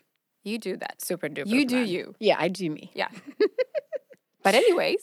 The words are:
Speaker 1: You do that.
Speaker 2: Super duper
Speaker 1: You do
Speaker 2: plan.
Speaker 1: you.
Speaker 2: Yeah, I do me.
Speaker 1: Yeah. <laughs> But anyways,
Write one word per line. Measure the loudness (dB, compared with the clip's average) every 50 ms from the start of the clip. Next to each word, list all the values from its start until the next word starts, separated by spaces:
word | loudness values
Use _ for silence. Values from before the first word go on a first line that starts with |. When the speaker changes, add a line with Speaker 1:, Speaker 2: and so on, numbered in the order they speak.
| _ _ _ _ _ _ _ _ -10
Speaker 1:
You | -8 -8 -6
do | -6 -6 -8
that. | -6 -8 -10 -10 -10 -6
Speaker 2:
Super | -6 -4 -4 -4 -6
duper | -6 -6 -4 0
Speaker 1:
You | 2 2 2
do | 2 2
Speaker 2:
plan. | 0 0 0
Speaker 1:
you. | -2 -4 -6 -8 -10 0
Speaker 2:
Yeah, | 2 2 2 4
I | 2
do | -2 -2 -2 -4 -6
me. | -6 -6 -10 -12 -8
Speaker 1:
Yeah. | -6 -6 -6 -8 -12 -18 -12 -2 0
<laughs> | 0 0 2 0 -4 -2 -4 -6 -8 _ -8 -10 -10 _ -20 _ _ _ _ _ 2
But | 4 4
anyways, | 6 6 6 4 4 2 0 -2 -2